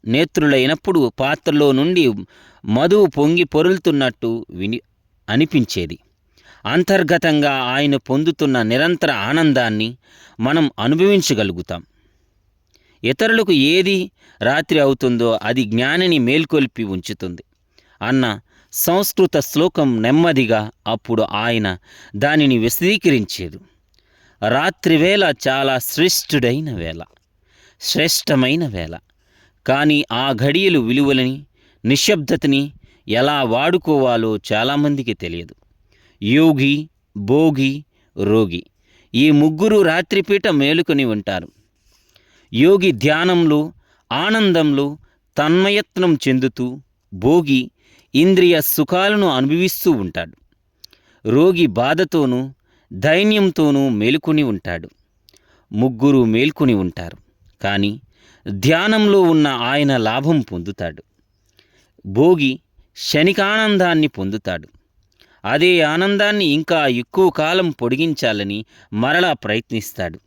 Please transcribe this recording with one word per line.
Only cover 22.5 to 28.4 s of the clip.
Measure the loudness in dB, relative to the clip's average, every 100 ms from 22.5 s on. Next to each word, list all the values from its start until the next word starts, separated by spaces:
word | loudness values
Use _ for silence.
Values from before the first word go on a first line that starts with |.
| 2
విశదీకరించారు. | 0 0 -2 0 0 0 -2 -8 -12 -14 _ _ _ _ _ _ _ _ -2
రాత్రివేళ | 0 -2 -2 0 2 2 2 0 -2 -2
చాలా | -2 -2 -2
శ్రేష్ఠుడైన | -4 -2 0 0 -2 0 0 -2 -6 -8
వేళ, | -10 -12 -16 _ _ _ _ _ _ _
శ్రేష్టమైన | -6 -2 0 -2 0 0